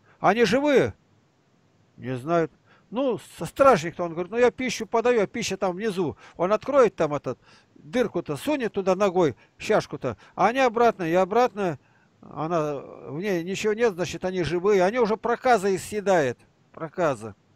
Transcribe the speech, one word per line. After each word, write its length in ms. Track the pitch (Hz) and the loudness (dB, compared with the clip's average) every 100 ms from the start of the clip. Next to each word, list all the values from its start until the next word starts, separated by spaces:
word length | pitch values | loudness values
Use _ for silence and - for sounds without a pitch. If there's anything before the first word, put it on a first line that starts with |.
| _ - | _ -2
Они 240 | 165 220 220 | 2 4 4
живые? 480 | 254 294 254 123 - _ _ _ _ _ _ _ _ _ - | 4 4 4 2 -2 _ _ _ _ _ _ _ _ _ -14
Не 180 | 120 127 | -10 -8
знают. 380 | 139 170 160 _ _ _ - | -2 0 0 _ _ _ -10
Ну, 280 | 214 277 196 - - | -4 -2 -4 -8 -12
со-, 80 | 160 | -10
стражник-то, 580 | - 277 208 160 - | 4 6 6 0 -6
он 100 | 175 | -8
говорит, 180 | 160 180 | -6 -6
ну, 60 | 226 | 0
я 100 | 247 | 0
пищу 380 | - 254 - 220 | 0 -6 -6 -4
подаю, 340 | 226 233 240 | -2 2 2
а 60 | 190 | 0
пища 300 | 233 190 190 | -2 -6 -4
там 180 | 196 180 | -4 -4
внизу. 420 | 220 180 156 - - - | -6 -2 -4 -6 -14 -4
Он 140 | 180 | -2
откроет 440 | 214 - 277 226 - | -2 2 4 4 2
там 180 | 156 | -2
этот, 240 | 147 139 123 _ - _ _ | -2 -6 -10 _ -20 _ _
дырку-то, 600 | 143 240 220 180 156 143 | -6 -2 -2 -4 -6 -6
сунет 380 | - 302 226 | -4 -2 -2
туда 220 | 202 190 185 | -2 0 2
ногой, 400 | 208 175 160 - _ _ | 2 2 0 0 _ _
чашку-то, 580 | - 180 - 147 131 107 - | 0 0 0 -8 -8 -8 -12
а 140 | - 190 | 0 0
они 100 | 262 | 2
обратно, 460 | 262 220 233 208 | 0 4 2 2
и 100 | 165 | 0
обратно, 640 | 175 185 220 254 202 190 143 _ _ _ _ | 0 2 2 0 0 -6 -6 _ _ _ _
она, 580 | - - 156 175 151 139 | -16 -8 -4 -2 -2 -6
в 420 | - - - 143 | -10 -16 -12 -8
ней 240 | 208 175 | -4 -4
ничего 300 | 170 190 208 | -4 -4 -4
нет, 200 | 214 240 | 0 0
значит, 320 | 170 175 170 185 | 0 -6 -6 -6
они 160 | 185 | -2
живые. 420 | 147 175 190 202 | -2 0 2 4
Они 140 | 180 247 | 4 2
уже, 200 | 208 220 | 0 0
проказа 520 | 226 226 262 226 196 | -2 0 2 2 2
их 120 | 185 | -2
съедает, 580 | - 208 190 180 135 117 _ _ _ | -4 -4 2 2 2 -2 _ _ _
проказа. 640 | - 160 - 165 120 110 101 _ | -14 -12 -2 -2 -2 -8 -16 _